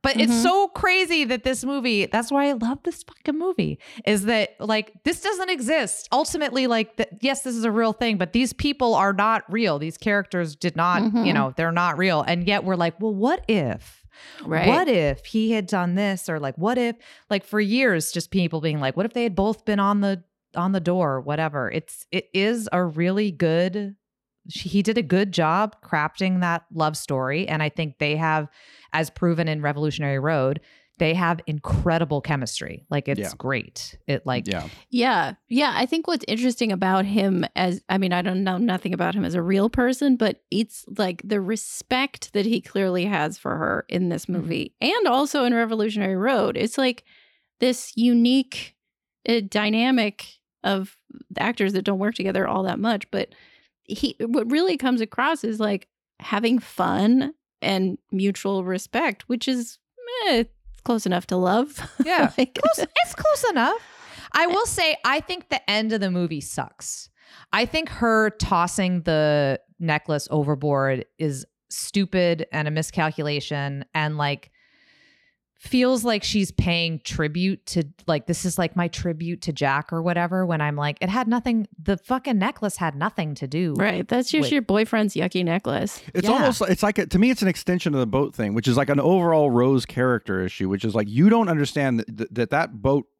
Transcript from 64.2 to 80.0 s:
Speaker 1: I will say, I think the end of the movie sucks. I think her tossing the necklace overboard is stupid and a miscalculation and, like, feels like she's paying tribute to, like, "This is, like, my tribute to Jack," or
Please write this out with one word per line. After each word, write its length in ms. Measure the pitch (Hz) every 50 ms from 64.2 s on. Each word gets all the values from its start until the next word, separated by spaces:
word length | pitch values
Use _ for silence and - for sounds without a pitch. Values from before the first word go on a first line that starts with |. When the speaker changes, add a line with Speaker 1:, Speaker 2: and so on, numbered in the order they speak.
| - -
Speaker 1:
I 140 | - 294 330
will 200 | 349 349 403 466
say, 300 | - - 403 339 320 302 - -
I 160 | 247 269 311
think 280 | 302 - 370 359 - _
the 200 | 277 - - -
end 220 | 208 214 220 220
of 80 | 220 214
the 100 | 202 190
movie 300 | 180 180 175 165 160 147
sucks. 680 | - - - - 135 - _ - - - - - - _ _ _ _ - - - - _
I 120 | - 202 240
think 220 | 247 - 320 320 -
her 420 | - - 233 233 220 220 214 214
tossing 720 | 214 - - - 196 170 175 180 - - 190 180 180 175
the 580 | 160 170 160 151 151 151 147 147 143 135 135 - _ _ _ _
necklace 480 | 170 160 151 151 - - 156 147 - -
overboard 720 | - 151 143 143 151 135 143 147 143 135 135 135 135 127 - _ _ -
is 280 | 160 151 139 131 - _ _ _ _ _
stupid 760 | - - - - - 202 196 175 - 185 175 175 170 160 - _
and 140 | - 151 151 151
a 20 |
miscalculation 1120 | 156 156 156 - - 180 156 156 151 - 151 147 147 143 143 - 151 143 139 143 139 139 139 _ -
and, 220 | 156 151 151 151 151
like, 320 | 147 143 143 139 - _ _ _ _ _ _ _ _ _ _ _ _ _ _ _ _ _ _ _ _ _ _
feels 480 | _ - - - 247 247 247 262 240 214
like 180 | 240 220 202
she's 280 | - - - 214 196 -
paying 500 | - - - 180 170 170 170 165 160 156 _
tribute 600 | - - - 156 151 151 175 180 190 190 - _
to, 200 | - - 175 160 143 - _ -
like, 200 | - 160 147 -
"This 180 | - 170 - -
is, 140 | 180 - -
like, 180 | 175 165 -
my 100 | 185 175 170
tribute 520 | - - - 180 165 156 170 170 175 -
to 100 | - -
Jack," 400 | 147 - 147 135 135 143 151 -
or 100 | 175 165